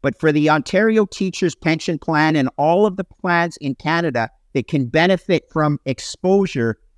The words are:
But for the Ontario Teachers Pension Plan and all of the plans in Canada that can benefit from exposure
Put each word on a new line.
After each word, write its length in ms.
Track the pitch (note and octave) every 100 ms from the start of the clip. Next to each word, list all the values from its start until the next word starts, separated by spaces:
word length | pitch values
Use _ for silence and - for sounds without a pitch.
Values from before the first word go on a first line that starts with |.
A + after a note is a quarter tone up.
But 180 | C3+ -
for 120 | D#3+
the 200 | D3+ D3+
Ontario 560 | D#3 - F#3+ A3 A3 G3
Teachers 480 | - F#3+ - F3+ -
Pension 420 | D#3+ D#3+ - D#3
Plan 380 | - D3+ D#3 D#3
and 120 | C3 -
all 280 | D3+ F3 G#3
of 100 | F#3+
the 80 |
plans 540 | F#3 - F#3 F3 E3+ -
in 160 | C#3+
Canada 560 | C3 D3+ E3 E3 A#2+ A2+ _ _
that 140 | C#3 A2+
can 180 | D3+ B2
benefit 640 | D#3 F3+ F#3 - E3 _
from 280 | D#3+ D3+ D3 -
exposure 920 | B2+ - - F#3 G3 G3 C#3 A#2 G#2+ _